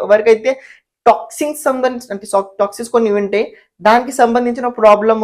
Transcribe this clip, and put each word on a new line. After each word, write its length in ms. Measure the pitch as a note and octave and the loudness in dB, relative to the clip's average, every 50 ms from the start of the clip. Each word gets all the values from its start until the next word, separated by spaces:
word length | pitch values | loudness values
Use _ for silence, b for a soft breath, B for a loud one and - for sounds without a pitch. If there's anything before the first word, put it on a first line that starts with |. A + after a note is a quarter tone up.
| - | 2
ఎవరికైతే 440 | F#3+ G#3 A3 G#3+ A#3 A3 A3 A3 C4 C4+ C4 B B B B B _ _ _ - | 2 2 2 4 2 2 2 0 -4 -4 -4 B B B B B _ _ _ 2
టాక్సిన్స్ 560 | A#3+ G#3+ - A3+ - - - D4+ D4 D4+ D4+ - C#4+ | 2 2 2 -2 -12 -8 -6 -6 -6 -6 -4 -4 -4
సంబంధించిన, 420 | C4 B3+ B3+ B3+ B3+ B3 - - G3+ | -2 -2 -2 -4 -4 -6 -12 -12 -14
అంటే, 120 | G3 G#3+ - | -12 -8 -4
సా-, 200 | - G#3 A3+ - - - | -4 -4 -4 -4 -4 -4
టాక్సిన్స్ 340 | G3+ G3+ - - A#3 A3+ - | -4 -4 -4 -10 -8 -2 -2
కొన్ని 180 | A#3 A3+ G#3 G3+ G#3 | 0 0 0 0 -2
ఉంటాయి, 260 | G3+ G3 G3+ G3+ C4+ - b b b b b - | -2 -2 -2 -4 -4 -4 b b b b b -2
దానికి 320 | E3+ G#3 A3+ B3 B3 C4+ | 2 2 2 2 0 -2
సంబంధించిన 540 | B3+ - A#3+ A#3 A#3 B3 B3 A#3+ A#3 C4 A#3+ A#3+ B3 A#3+ | -2 0 0 2 2 0 -2 -2 -4 -4 -6 -6 -2 4
ప్రాబ్లం 380 | A3 G#3+ G#3 G#3 G#3+ A3+ A3 A3 | 6 6 6 6 4 0 0 0